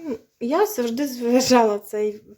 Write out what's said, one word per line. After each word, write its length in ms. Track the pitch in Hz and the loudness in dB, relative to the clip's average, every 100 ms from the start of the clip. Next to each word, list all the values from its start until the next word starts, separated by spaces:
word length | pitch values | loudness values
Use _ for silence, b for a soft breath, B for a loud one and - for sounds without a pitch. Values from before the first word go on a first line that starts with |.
Ну, 160 | 330 226 _ _ | -10 -10 _ _
я 260 | 240 320 403 | -2 0 0
завжди 420 | - 240 233 285 | -2 -4 -4 -4
вважала 720 | 247 233 247 - 247 226 208 | -4 0 2 4 4 4 0
цей 420 | - 214 214 208 - | -6 -4 -4 -6 -16